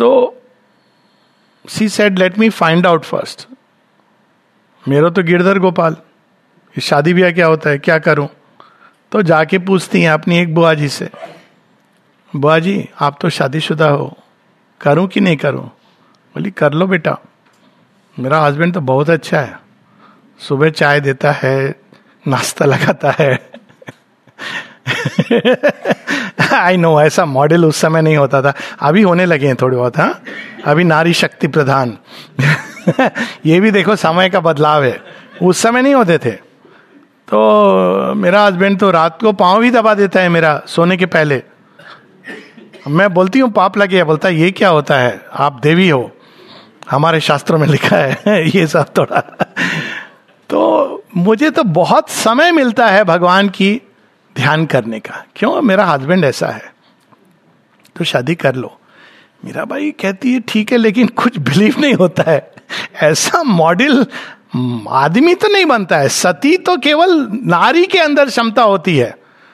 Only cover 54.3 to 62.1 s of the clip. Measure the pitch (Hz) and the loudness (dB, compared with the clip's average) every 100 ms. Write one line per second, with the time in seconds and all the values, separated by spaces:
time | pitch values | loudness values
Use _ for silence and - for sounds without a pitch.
54.3 | - 131 156 160 135 113 110 - - - | -4 -2 0 0 -2 -2 -8 -12 -18 -18
55.3 | - 226 339 285 190 190 147 135 185 147 | -6 -4 0 0 2 2 0 0 0 0
56.3 | - - - - - _ _ _ _ _ | 0 -4 -6 -14 -20 _ _ _ _ _
57.3 | _ _ _ _ _ _ - 165 139 127 | _ _ _ _ _ _ -8 -4 -4 -2
58.3 | 170 143 127 - - _ _ - - _ | -2 -2 -4 -8 -14 _ _ -20 -20 _
59.3 | _ - - - 277 302 - 190 196 262 | _ -14 -12 -10 -8 -8 -6 -6 -4 -2
60.3 | 254 - 214 214 240 220 208 240 - 240 | -2 -2 -4 0 0 2 2 0 0 -2
61.3 | 202 131 139 214 - 294 240 180 | -2 -2 2 2 2 0 2 0